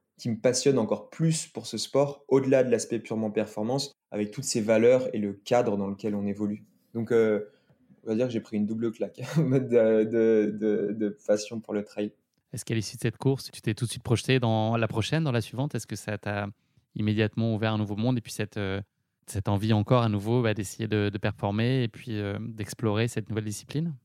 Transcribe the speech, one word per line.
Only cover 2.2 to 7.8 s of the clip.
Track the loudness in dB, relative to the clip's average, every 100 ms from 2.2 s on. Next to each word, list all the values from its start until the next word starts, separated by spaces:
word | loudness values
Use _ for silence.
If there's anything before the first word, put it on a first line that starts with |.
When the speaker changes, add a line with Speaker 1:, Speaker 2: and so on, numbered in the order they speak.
| 2
Speaker 1:
au-delà | 2 6 4
de | 6
l'aspect | 2 0 -6
purement | -4 -4 -2
performance, | -2 -4 -4 -2 -2 -4 _ _
avec | -6 -4
toutes | -6
ces | -4 -2
valeurs | 2 4 6 4 2 -4
et |
le | -4
cadre | -6 0 2 2 0
dans | -2
lequel | -4 -4
on | -4 -4
évolue. | -2 -4 -4 -10 _ _
Donc, | -6 2
euh, | 4 4 2 -2 _ _ _